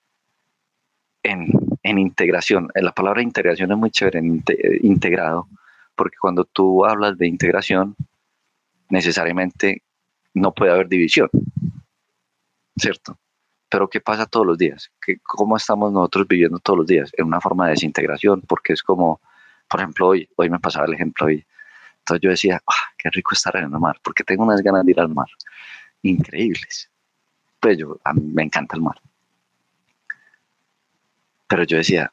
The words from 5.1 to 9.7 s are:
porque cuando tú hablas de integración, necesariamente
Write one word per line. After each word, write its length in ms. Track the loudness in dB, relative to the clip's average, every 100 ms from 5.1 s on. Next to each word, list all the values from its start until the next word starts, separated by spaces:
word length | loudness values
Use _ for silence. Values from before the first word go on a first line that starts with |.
| 0 -2 -4 -6 -14 _ _ _
porque 240 | -4 -4 -2
cuando 240 | -2 0
tú 400 | 0 2 4 6
hablas 360 | 4 2 0 0
de 80 | -2
integración, 680 | 0 0 0 0 0 0 -4 -12 _ _ _ _ _ _ _ -4
necesariamente 960 | -2 0 -2 -2 -2 -4 -2 -2